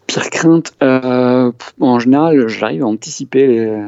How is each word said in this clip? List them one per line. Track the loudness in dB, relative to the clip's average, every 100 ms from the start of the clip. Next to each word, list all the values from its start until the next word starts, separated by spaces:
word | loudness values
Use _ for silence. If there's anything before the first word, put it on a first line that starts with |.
| -8
Pire | -6 -6
crainte, | -2 2 2 0 -2
euh, | 0 0 0 0 2 2 0
pff, | -2 -14 -4
en | 0 2
général, | 2 2 4 2 0
j'arrive | -2 -4 -4
à | -4
anticiper | -4 -8 -12 -4 2 2
les, | 2 0 -4